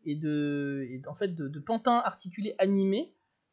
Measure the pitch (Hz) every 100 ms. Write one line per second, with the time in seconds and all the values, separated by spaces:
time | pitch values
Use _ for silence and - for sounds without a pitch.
0 | 151 151 151 147 147 143 143 139 127 131
1 | 139 - 196 165 139 147 143 226 247 240
2 | 240 - 185 214 208 - 196 196 190 208
3 | 339 _ _ _ _